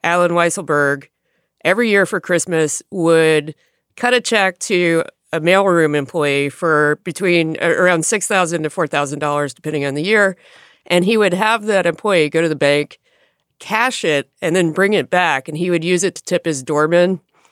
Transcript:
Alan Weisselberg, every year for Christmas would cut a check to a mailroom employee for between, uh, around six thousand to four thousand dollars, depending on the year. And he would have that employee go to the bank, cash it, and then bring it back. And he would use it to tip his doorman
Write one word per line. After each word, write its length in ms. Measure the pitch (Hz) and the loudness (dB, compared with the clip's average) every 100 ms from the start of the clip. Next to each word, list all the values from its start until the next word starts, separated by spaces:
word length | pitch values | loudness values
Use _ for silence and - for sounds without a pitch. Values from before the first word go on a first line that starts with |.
Alan 280 | 170 175 175 | -2 0 2
Weisselberg, 760 | 170 170 196 165 147 143 139 - _ _ _ _ _ | 2 0 -2 -2 0 0 -2 -8 _ _ _ _ _
every 240 | 160 202 226 | -2 0 2
year 160 | 202 | 2
for 160 | 180 190 | 2 -2
Christmas 640 | - 170 - 160 151 - - | -2 -2 0 -2 -2 -4 -8
would 640 | 196 165 160 160 151 151 - _ _ _ - | -2 2 4 4 0 -2 -12 _ _ _ -6
cut 160 | 247 | -2
a 80 | 240 | 0
check 380 | - 220 190 180 | 0 0 0 -2
to 420 | - 180 175 165 - - _ | -2 0 2 0 -2 -12 _
a 80 | 165 | -2
mailroom 560 | 165 190 196 170 156 147 | 2 4 4 4 2 0
employee 540 | 135 170 147 139 139 | -2 -2 0 0 -2
for 500 | - 170 151 147 151 | -2 0 2 2 -2
between, 520 | 180 156 185 175 160 - | -6 -4 0 2 0 -2
uh, 60 | 170 | -2
around 360 | - 180 165 | 2 2 2
six 220 | - 208 - | 0 -4 0
thousand 380 | 196 165 165 | 0 0 -2
to 60 | 156 | -4
four 160 | - 156 | -4 -4
thousand 320 | 147 143 143 | -2 -4 -4
dollars, 360 | 147 147 143 | -2 -2 -4
depending 320 | - 151 151 143 | -8 -8 -4 -4
on 80 | |
the 80 | 143 | -4
year. 340 | 185 214 196 180 _ - - _ - | 0 2 2 -2 _ -20 -20 _ -2
And 200 | 175 180 | 0 2
he 100 | 220 | 2
would 160 | 196 | 2
have 320 | 185 214 233 | 2 0 0
that 220 | 214 196 170 | 0 0 0
employee 420 | 156 208 180 151 | -2 0 0 2
go 140 | 165 | 0
to 60 | 165 | -2
the 40 | |
bank, 440 | 147 143 147 147 - _ _ _ _ _ _ | 0 0 0 -2 -12 _ _ _ _ _ _
cash 440 | - 214 254 - | -6 -2 -2 -2
it, 260 | 170 143 - _ | -2 -2 -4 _
and 120 | 175 | -2
then 180 | 180 165 | 0 0
bring 200 | 170 196 | 0 2
it 160 | 202 123 | 0 0
back. 400 | 180 170 135 160 | 0 0 -2 -4
And 80 | 151 | -6
he 140 | 175 | -2
would 140 | 170 | -2
use 200 | 170 180 | 0 0
it 100 | 196 - | -2 -6
to 60 | |
tip 220 | - 175 | -6 -4
his 180 | 170 135 | -2 -6
doorman 580 | 131 147 156 175 180 185 - _ _ | -4 0 2 4 2 0 -8 _ _